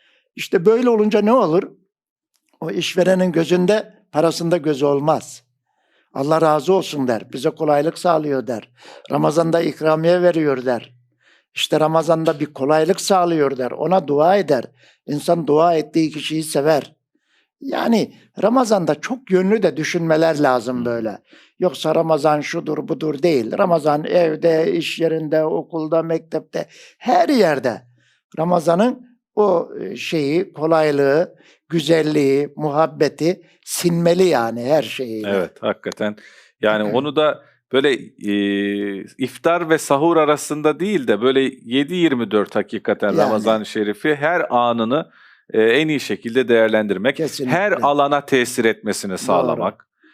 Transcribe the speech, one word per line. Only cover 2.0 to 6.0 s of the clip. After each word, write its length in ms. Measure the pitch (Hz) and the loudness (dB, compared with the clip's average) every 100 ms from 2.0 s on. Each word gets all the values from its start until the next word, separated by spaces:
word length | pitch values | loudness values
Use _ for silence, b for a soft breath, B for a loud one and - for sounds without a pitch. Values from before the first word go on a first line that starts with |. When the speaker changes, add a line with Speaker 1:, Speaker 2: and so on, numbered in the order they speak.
| _ _ _ _ _ - | _ _ _ _ _ -14
Speaker 1:
O 100 | 165 | -10
işverenin 600 | 196 - 185 175 185 185 | -6 -4 0 2 2 2
gözünde, 600 | 165 151 180 180 214 - _ _ | 0 0 2 2 0 -2 _ _
parasında 460 | 151 165 156 170 170 | 0 0 0 -2 0
gözü 280 | 151 135 143 | 0 0 2
olmaz. 580 | 143 151 135 - - _ _ _ _ _ _ | 2 2 0 -4 -20 _ _ _ _ _ _